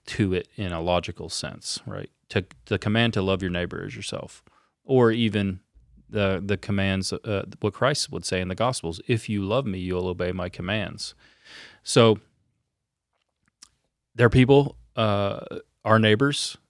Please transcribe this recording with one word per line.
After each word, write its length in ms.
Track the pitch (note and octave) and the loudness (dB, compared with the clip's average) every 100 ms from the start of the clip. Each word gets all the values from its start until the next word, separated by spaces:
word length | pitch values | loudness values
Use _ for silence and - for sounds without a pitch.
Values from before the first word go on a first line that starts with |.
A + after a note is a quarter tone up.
| - | -10
to 260 | - G2+ | -2 0
it 140 | F#2 - - | 0 -4 -8
in 160 | F#2+ | -8
a 100 | E2+ | -4
logical 480 | E2+ F2+ - F2+ D#2+ | 0 0 -2 -8 -10
sense, 500 | - - - - - - | -10 -10 -10 -12 -10 -10
right? 240 | - - _ _ | -12 -12 _ _
To, 160 | - F2+ - - | -4 -4 -10 -4
the 120 | G2+ | -4
command 340 | G#2+ G#2+ A#2 | 0 2 2
to 80 | G#2+ | 0
love 180 | F#2+ F#2+ | 0 -2
your 80 | F#2 | -2
neighbor 320 | F2 F2 E2+ F#2+ | -4 -6 -8 -12
as 100 | - | -12
yourself, 480 | - - - - _ _ _ _ | -10 -10 -12 -18 _ _ _ _
or 280 | - C3 A#2 | 0 4 4
even 480 | A2+ A2+ G#2 G2+ F#2 - _ _ - _ | 4 0 0 -2 -4 -12 _ _ -20 _
the, 320 | G#2+ G2 F#2+ | -2 0 0
the 140 | G2 G2 | -2 -4
commands, 560 | - G2+ G2 F#2+ F#2+ | -2 -2 0 -2 -4
uh, 320 | G2 - G2+ - - | -6 -4 -6 -6 -6
what 120 | G#2+ | -4
Christ 380 | - B2 D3+ - | 0 0 0 -4
would 140 | - - | -8 -4
say 160 | F#2 | -4
in 60 | F2+ | -4
the 80 | F#2 | -2
Gospels, 440 | A#2 C3 E2 E2+ - | -2 -2 -6 -8 -2
"If 220 | A#2 - | -2 -2
you 140 | G#2 | -4
love 220 | G2 A#2 C3 | -2 -2 -2
me, 100 | F#2 | -6
you'll 280 | F2+ F2+ F2+ | -4 -4 -4
obey 240 | F2+ F2+ | -4 -4
my 180 | F#2 F2+ | -4 -8
commands." 640 | - F2+ G#2+ F#2+ - - - _ _ - - - - | -8 -4 -4 -4 -10 -14 -16 _ _ -20 -20 -20 -16
So 360 | - - A#2 G2+ - _ _ _ _ _ _ _ _ _ _ _ _ _ - _ _ _ _ - | 2 6 6 6 -2 _ _ _ _ _ _ _ _ _ _ _ _ _ -20 _ _ _ _ 2
there 120 | B2 | 4
are 40 | |
people, 440 | B2+ A#2+ C#3 C#3+ - - - | 6 6 6 4 -4 -10 -2
uh, 440 | A2 G2+ G2+ - - - - _ G#2+ | 0 0 -2 -4 -10 -12 -14 _ 4
our 140 | A2 | 6
neighbors 580 | A2 G#2+ C#3 C#3+ - - | 6 6 4 0 -6 -8